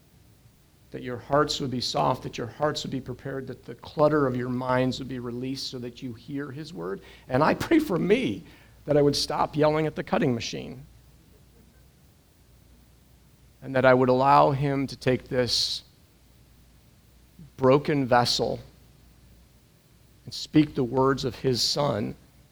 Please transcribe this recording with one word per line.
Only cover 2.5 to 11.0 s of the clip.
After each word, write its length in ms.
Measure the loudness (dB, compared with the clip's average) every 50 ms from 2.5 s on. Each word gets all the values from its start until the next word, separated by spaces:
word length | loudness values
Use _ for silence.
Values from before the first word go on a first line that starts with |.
| -6 -4 -4 -2 -2 -4
would 80 | -6 -8
be 120 | -8 -8
prepared, 440 | -8 -10 -12 -12 -10 -10 -10 -8 -10 -10
that 140 | -14 -16
the 120 | -16 -18 -18
clutter 520 | -18 -18 -8 0 2 4 4 4 4 2
of 80 | 2 0
your 120 | -2 -2 -4
minds 500 | -4 -4 -2 0 2 2 2 0 -2 -4
would 80 | -8 -10
be 100 | -10 -10
released 520 | -10 -10 -8 -8 -8 -8 -8 -8 -10 -10
so 80 | -10 -10
that 220 | -12 -12 -12 -12
you 120 | -14 -14 -14
hear 360 | -14 -14 -10 -10 -10 -10 -10
his 220 | -12 -14 -14 -14
word. 300 | -12 -10 -8 -8 -8 -10 -12 -18 -20 -20 -6 -2
And 140 | 2 2
I 100 | 4 4
pray 260 | 2 0 0 2 2 2
for 200 | 2 2 0 0
me 460 | 2 2 2 2 2 -2 -4 -6 -10 -16 -20 -20 -20 -20 -20 -12 -2
that 100 | 2 2
I 60 | 4
would 120 | 4 4 2
stop 400 | 0 -2 -4 -2 -2 -2 -2 0
yelling 320 | 0 2 2 2 2 0
at 80 | -2 -4
the 80 | -6
cutting 320 | -6 -2 -2 0 2 0 0
machine 480 | -2 -4 -8 -10 -10 -12 -12 -14 -16 -20 -20 -20 -20